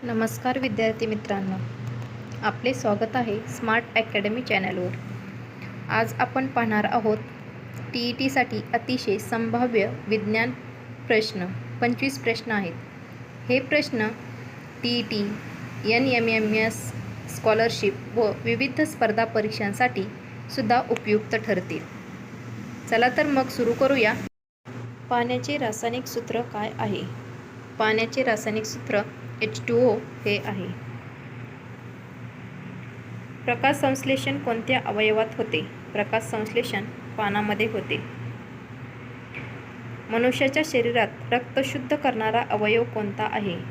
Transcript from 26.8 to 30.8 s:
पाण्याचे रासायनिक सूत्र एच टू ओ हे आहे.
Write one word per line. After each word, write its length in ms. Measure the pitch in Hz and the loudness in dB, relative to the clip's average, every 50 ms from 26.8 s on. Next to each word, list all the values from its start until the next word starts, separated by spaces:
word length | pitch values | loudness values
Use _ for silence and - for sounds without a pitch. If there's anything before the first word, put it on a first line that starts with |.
| 226 214 196 - - - - - - - - - - - - - - - - - | -2 -2 0 -2 -4 -6 -8 -10 -10 -12 -12 -12 -14 -14 -14 -14 -14 -14 -2 2
पाण्याचे 440 | 220 214 220 220 226 226 - 269 254 | 4 4 4 4 2 0 2 2 4
रासायनिक 420 | 247 220 214 - 220 208 220 214 | 4 2 2 2 0 0 0 -2
सूत्र 360 | - - - - - 214 202 214 - - - - - - - 220 | -2 -6 -8 -4 2 2 2 2 0 -6 -12 -12 -12 -6 -4 -2
एच 240 | 214 214 - - - | -2 -2 -4 -2 2
टू 80 | 233 | 4
ओ 180 | 233 247 254 208 | 6 8 6 6
हे 480 | 214 - - - - - 214 208 202 - | 4 0 -6 -12 -4 0 0 0 2 0
आहे. 220 | 214 202 190 175 185 180 - | -2 -4 -4 -4 -6 -6 -8